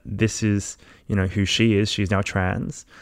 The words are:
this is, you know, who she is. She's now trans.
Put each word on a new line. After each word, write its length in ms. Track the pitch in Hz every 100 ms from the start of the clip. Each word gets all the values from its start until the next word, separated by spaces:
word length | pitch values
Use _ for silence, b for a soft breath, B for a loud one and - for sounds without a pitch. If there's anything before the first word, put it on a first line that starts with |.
| -
this 380 | 98 113 -
is, 340 | 107 101 - - b b b
you 80 | 101
know, 100 | 92
who 200 | 98 95
she 320 | - 113 101
is. 120 | 107
She's 220 | - 95
now 100 | 98
trans. 640 | 101 98 92 92 - - - B